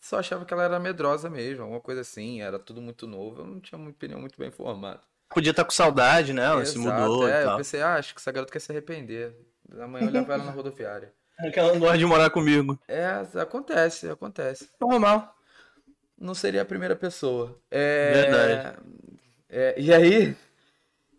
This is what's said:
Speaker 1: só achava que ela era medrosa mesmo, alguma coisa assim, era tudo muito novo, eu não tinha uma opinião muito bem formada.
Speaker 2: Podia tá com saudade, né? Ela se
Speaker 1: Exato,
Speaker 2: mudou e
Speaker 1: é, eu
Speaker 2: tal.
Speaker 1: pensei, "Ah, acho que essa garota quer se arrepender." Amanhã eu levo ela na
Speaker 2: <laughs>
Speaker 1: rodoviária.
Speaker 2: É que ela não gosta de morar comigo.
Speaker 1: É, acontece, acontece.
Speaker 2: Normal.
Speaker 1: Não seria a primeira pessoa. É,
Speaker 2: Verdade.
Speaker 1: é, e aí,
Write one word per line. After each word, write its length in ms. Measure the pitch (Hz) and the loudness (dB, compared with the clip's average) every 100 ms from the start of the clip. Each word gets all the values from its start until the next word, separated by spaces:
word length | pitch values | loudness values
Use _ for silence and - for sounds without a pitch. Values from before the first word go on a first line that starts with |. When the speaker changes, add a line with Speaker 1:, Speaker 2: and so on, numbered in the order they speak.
Speaker 1:
só 180 | - 202 | -6 -6
achava 260 | 180 185 | -4 -8
que 80 | 175 | -6
ela 80 | 175 | -2
era 140 | 175 175 | -2 -2
medrosa 500 | 180 175 143 147 165 | -4 -4 -2 -2 -4
mesmo, 340 | 143 123 135 | -10 -10 -10
alguma 160 | 107 120 | -10 -12
coisa 200 | - 131 | -10 -10
assim, 400 | 123 107 110 120 | -10 -12 -12 -10
era 180 | 101 98 | -10 -10
tudo 220 | - 117 | -12 -16
muito 260 | 120 117 113 | -16 -16 -14
novo, 340 | 98 107 127 | -12 -12 -14
eu 40 | 196 | -16
não 140 | 190 | -16
tinha 180 | 185 165 | -18 -18
uma 120 | 151 | -18
opinião 300 | 143 - 135 | -16 -14 -14
muito 180 | 131 - | -14 -14
bem 120 | 131 | -14
formada. 500 | - 127 101 98 - _ _ - | -12 -12 -10 -12 -16 _ _ -6
Speaker 2:
Podia 240 | 170 156 | -2 0
tá 120 | 160 | 0
com 80 | 165 | 0
saudade, 600 | - 165 139 127 165 139 | 4 4 6 6 4 2
né? 120 | 131 | 0
Ela 200 | 135 147 | 2 2
se 140 | 113 117 | 0 -2
Speaker 1:
Exato, 0 | |
Speaker 2:
mudou 500 | 120 107 123 123 127 | -2 0 2 2 2
e 40 | |
Speaker 1:
é, 80 | 147 | 2
eu 20 | 135 | 0
Speaker 2:
tal. 100 | 104 | -2
Speaker 1:
pensei, 260 | 143 143 | -4 -4
"Ah, 140 | 160 160 | -2 -2
acho 180 | 139 | -4
que 60 | - | -12
essa 100 | - | -10
garota 220 | 135 131 | -8 -8
quer 80 | 160 | -10
se 100 | - | -10
arrepender." 640 | 151 147 160 117 113 117 117 _ _ _ - | -12 -12 -14 -12 -12 -12 -16 _ _ _ -18
Amanhã 260 | 120 127 - | -12 -4 -2
eu 60 | |
levo 180 | 127 139 | -2 -2
ela 140 | 139 | -4
na 80 | 139 | -6
Speaker 2:
<laughs> 0 | |
Speaker 1:
rodoviária. 600 | 139 135 131 104 104 - _ _ - | -10 -12 -10 -12 -12 -16 _ _ -12
Speaker 2:
É 100 | 165 | -6
que 80 | 180 | 2
ela 140 | 170 | 4
não 80 | 175 | 6
gosta 180 | 165 170 | 4 4
de 80 | 170 | 6
morar 240 | 160 160 | 6 6
comigo. 480 | 170 151 147 139 139 - | 4 4 4 2 -4 -8
Speaker 1:
É, 200 | 151 180 202 180 175 | -6 -4 -4 -8 -8
acontece, 680 | 165 247 285 175 165 - 170 | -6 -8 -4 0 0 -2 -10
acontece. 600 | 156 196 180 135 135 - - | -10 -12 -10 -8 -10 -14 -6
Speaker 2:
Normal. 540 | 247 247 208 214 214 _ _ _ _ _ _ _ _ - | 0 2 4 2 0 _ _ _ _ _ _ _ _ -16
Speaker 1:
Não 180 | 180 | -12
seria 280 | 185 202 196 | -6 -2 -2
a 20 | |
primeira 300 | 196 190 185 180 | -2 -4 -4 -4
pessoa. 640 | 180 - 135 123 117 - _ | -6 -4 -4 -4 -6 -12 _
É, 420 | 139 143 147 143 | -2 0 2 4
Speaker 2:
Verdade. 640 | 139 139 127 117 135 - - - - - - _ _ _ | 4 6 4 4 2 -4 -14 -20 -20 -20 -20 _ _ _
Speaker 1:
é, 260 | 120 131 131 | -2 -2 2
e 120 | 147 | 6
aí, 440 | 170 170 220 156 - _ _ _ _ _ _ _ | 8 10 8 4 0 _ _ _ _ _ _ _